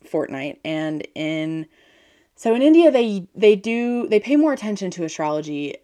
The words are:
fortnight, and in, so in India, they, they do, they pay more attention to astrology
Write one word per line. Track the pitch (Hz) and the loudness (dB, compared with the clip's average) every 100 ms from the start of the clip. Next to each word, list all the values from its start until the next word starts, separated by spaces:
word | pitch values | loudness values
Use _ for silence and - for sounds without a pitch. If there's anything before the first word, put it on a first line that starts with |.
| _ | _
fortnight, | 165 - 135 139 - | -6 -6 -8 -10 -10
and | - 156 156 151 - | -8 -6 -6 -8 -10
in, | - 156 160 156 160 160 _ _ _ _ _ _ _ | -8 -6 -6 -6 -8 -10 _ _ _ _ _ _ _
so | 233 233 | -2 2
in | |
India, | 285 330 330 | 6 8 6
they, | 262 233 202 175 - | 4 2 -2 -8 2
they | 214 208 | 4 4
do, | 226 233 240 240 - | 2 -2 -2 -4 0
they | 214 | -2
pay | 220 294 | 2 2
more | 311 | 2
attention | 269 214 202 185 | 0 -6 -6 -6
to | 180 | -6
astrology | 160 - 151 151 151 147 143 - | -8 -4 -4 -4 -6 -8 -8 -10